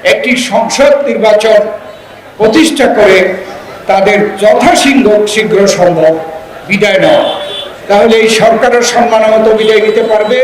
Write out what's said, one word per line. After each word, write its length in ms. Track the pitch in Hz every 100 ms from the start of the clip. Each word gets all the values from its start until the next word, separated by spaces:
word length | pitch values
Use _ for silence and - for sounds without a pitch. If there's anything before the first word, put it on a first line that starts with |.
| 180
একটি 180 | - 247 247 -
সংসদ 420 | 202 226 - 285 277 269
নির্বাচন 520 | 226 214 208 220 208 - - - - - - - -
প্রতিষ্ঠা 480 | 214 220 311 - 247 214
করে 200 | 208 190 180 - - - - - -
তাদের 280 | 196 202 202 - -
যথাশীঘ্র, 680 | 208 208 262 339 277 269 214 208 208
শীঘ্র 260 | 220 208 190 196 170
সম্ভব 340 | 180 165 156 160 - - - - -
বিদায় 320 | 202 208 190
নেওয়া। 220 | - 117 - - - - - - -
তাহলে 260 | 202 233 220
এই 60 | 220 220
সরকারের 440 | 220 - 247 240 240
সম্মান 300 | 240 233 220 214
মতো 180 | 220 220 220
বিদায় 220 | 220 220 208
নিতে 160 | 220 226
পারবে 280 | 214 214 254